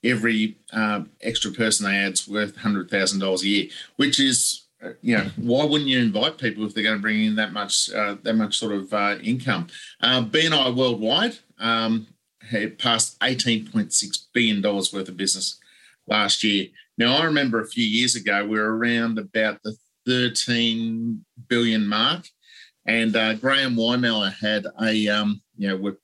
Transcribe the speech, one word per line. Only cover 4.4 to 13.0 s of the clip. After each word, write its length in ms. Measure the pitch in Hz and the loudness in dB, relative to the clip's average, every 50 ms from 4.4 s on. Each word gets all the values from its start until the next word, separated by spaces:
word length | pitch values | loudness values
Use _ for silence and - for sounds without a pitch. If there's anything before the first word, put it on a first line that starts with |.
| - - - - - _ _ _ - | 0 0 -2 -6 -10 _ _ _ -16
uh, 60 | 90 90 - | -16 -14 -6
you 160 | - 117 117 107 | -2 0 2 2
know, 140 | 98 101 98 - | 2 0 -4 -4
why 260 | - 117 117 131 147 | -2 0 2 2 2
wouldn't 260 | 151 147 151 147 135 | 2 2 0 2 2
you 100 | 131 127 | 2 2
invite 380 | 120 113 98 104 117 151 156 - | 2 2 2 0 0 -2 -2 -2
people 280 | - 117 101 101 107 | -4 -4 -4 -2 -4
if 100 | 107 104 | -4 -2
they're 80 | 113 101 | 0 0
gonna 160 | 107 110 104 | 0 0 0
bring 240 | 98 110 107 107 110 | 0 0 0 2 2
in 120 | 110 107 | 2 2
that 180 | 107 107 107 - | 0 -2 -2 -2
much, 360 | 104 101 98 - - - - | -6 -4 -2 0 0 0 -2
uh, 260 | - 107 107 104 101 101 - | -2 -2 -2 -2 -4 -4 -2
that 120 | 117 113 | 0 0
much 220 | 110 110 104 - - | 2 2 0 -2 -4
sort 160 | - 113 104 | -4 -2 -4
of, 200 | 98 95 95 107 | -4 -4 -4 -2
uh, 220 | 104 101 101 101 98 - | -2 0 0 -2 -2 -2
income? 440 | 107 120 131 123 - 101 87 85 - - - - - - - | -2 -2 -2 0 -2 -2 -2 -4 -6 -10 -18 -18 -20 -8 -2
Uh, 200 | - 117 127 127 | 0 2 2 2
B 240 | 120 107 104 156 160 | 0 0 2 2 2
N 80 | 165 156 | 2 2
I 160 | 143 135 127 | 2 2 0
worldwide, 680 | 120 127 131 127 117 104 110 110 127 165 214 240 - - - _ _ - | 2 2 2 2 0 0 0 0 0 2 0 -2 -4 -6 -16 _ _ -6
um, 480 | - 113 117 113 113 113 113 113 107 - - _ _ _ _ _ - 110 | -2 0 0 0 2 2 0 0 -2 -6 -16 _ _ _ _ _ -10 -6
had 280 | 117 107 104 110 - - | -4 -4 -4 -4 -4 -2
passed 380 | - 123 117 113 | 0 0 2 2